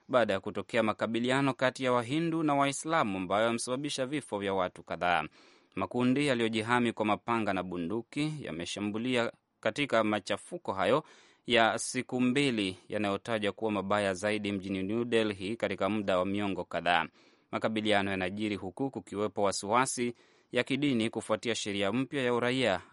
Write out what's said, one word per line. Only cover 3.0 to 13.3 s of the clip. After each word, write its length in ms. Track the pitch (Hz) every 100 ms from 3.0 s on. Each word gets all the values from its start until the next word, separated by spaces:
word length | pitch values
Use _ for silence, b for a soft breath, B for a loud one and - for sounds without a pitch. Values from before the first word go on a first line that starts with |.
| 113 92
ambayo 280 | 90 101 117
yamesababisha 600 | 117 123 127 147 135 127
vifo 320 | 147 - 101
vya 160 | 98
watu 280 | 95 90 -
kadhaa. 420 | - 85 87 82 78 b b b b
Makundi 520 | 90 92 120 123 135 147
yaliyojihami 680 | 120 113 110 110 123 117
kwa 120 | 107 107
mapanga 460 | 101 - 117 101
na 100 | 92
bunduki 720 | 92 90 85 113 - 147 151 151
yameshambulia 920 | - 82 87 98 104 110 123 123 117 - _ _
katika 440 | 113 147 139 113
machafuko 680 | 107 104 - 101 - 175 -
hayo 320 | 95 92 143 B B B B -
ya 320 | 117 110 113
siku 420 | - 127 - 127
mbili 560 | 127 131 139 110 95 92 -
yanayotajwa 640 | 104 101 98 -